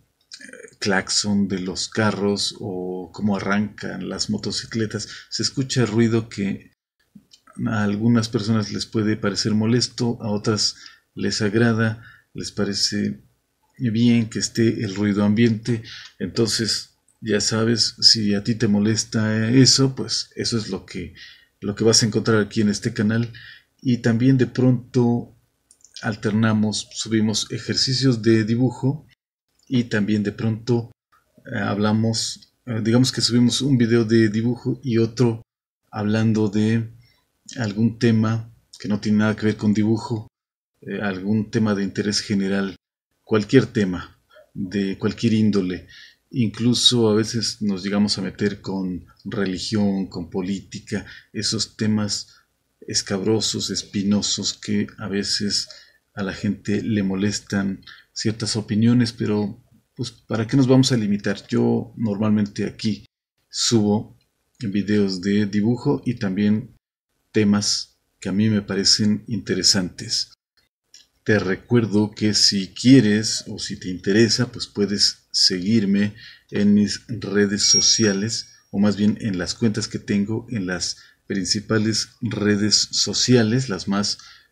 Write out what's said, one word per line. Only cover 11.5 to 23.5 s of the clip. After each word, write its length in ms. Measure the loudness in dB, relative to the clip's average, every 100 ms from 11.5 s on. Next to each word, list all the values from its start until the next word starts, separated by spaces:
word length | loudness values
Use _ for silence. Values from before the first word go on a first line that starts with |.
| 2 2 4 0 -2 -12 -20 _
les 180 | -12 -10
parece 720 | -6 -4 -2 -2 -2 -4 -6 _ _ _ _ _ -6
bien 520 | -2 2 4 4 0
que 100 | -4
esté 460 | -4 2 2 2 -4
el 100 | 0
ruido 300 | 0 2 2
ambiente. 580 | 4 4 2 -2 -4 -6 -18 -18 -10
Entonces, 800 | -6 -2 0 0 -2 -4 -8 _ _ -10
ya 220 | -2 0
sabes, 540 | 0 0 2 2 0 2
si 340 | 4 4 2
a 100 | 0
ti 120 | 0 0
te 120 | 2
molesta 840 | 4 2 0 -2 0 0 0 4
eso, 460 | 6 6 6 2 0
pues 340 | -6 -6 -8 -6
eso 220 | -4 -4
es 120 | -4
lo 160 | -10 -10
que, 280 | -12 -12 -14 -20 -20 _ -10
lo 160 | -8 0
que 80 |
vas 180 | 4 4
a 40 | 4
encontrar 360 | 0 2 2
aquí 200 | 2 0
en 80 | 0
este 240 | 0 -4
canal. 400 | 0 0 0 -2 -8 -20